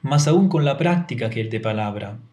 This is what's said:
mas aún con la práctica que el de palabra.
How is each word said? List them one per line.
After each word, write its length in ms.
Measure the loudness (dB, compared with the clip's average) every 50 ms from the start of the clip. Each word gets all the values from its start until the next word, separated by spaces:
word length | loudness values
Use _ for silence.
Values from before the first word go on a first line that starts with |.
mas 240 | -2 2 2 2 4
aún 220 | 4 4 6 4
con 160 | 4 4 2 2
la 140 | 0 0
práctica 520 | 0 2 2 2 2 0 -4 -6 -4 -4 -4
que 120 | -4 -4
el 80 | -4 -4
de 100 | -4 -4
palabra. 580 | -4 -2 -2 -2 -4 -4 -6 -8 -10 -10 -12 -14 -18 -20